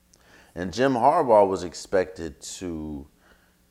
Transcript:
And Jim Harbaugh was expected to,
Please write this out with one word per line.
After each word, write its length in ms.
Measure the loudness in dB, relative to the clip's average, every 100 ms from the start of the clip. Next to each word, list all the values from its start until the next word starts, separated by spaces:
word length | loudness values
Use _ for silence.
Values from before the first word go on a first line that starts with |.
| _ _ _ -20 _ -10
And 160 | -6
Jim 220 | 0 0
Harbaugh 540 | 2 2 2 4 6 6
was 160 | 2
expected 760 | -6 -12 -2 -2 -2 -6 -12 -12
to, 680 | -16 -12 -8 -8 -10 -12 -14 _ _ _ _ _ _